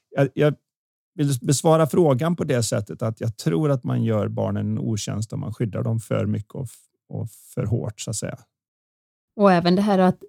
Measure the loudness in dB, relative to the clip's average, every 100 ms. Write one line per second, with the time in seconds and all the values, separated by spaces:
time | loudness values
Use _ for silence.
0 | _ -2 0 2 0 0 _ _ _ _
1 | _ -2 0 0 0 2 4 4 4 4
2 | 4 2 0 -2 -2 -2 0 -4 -6 -6
3 | -6 -4 -6 -4 -2 0 0 0 -2 -2
4 | 0 0 -2 -2 -2 -2 -4 -4 -2 -4
5 | -4 -6 -6 -8 -8 -4 -4 -2 -2 -4
6 | -2 -2 -2 -4 -6 -10 -12 -14 _ _
7 | _ -10 -10 -12 -10 -6 -2 -2 -4 -8
8 | -8 -8 -8 -12 _ _ _ _ _ _
9 | _ _ _ 2 4 6 4 4 4 4
10 | 4 2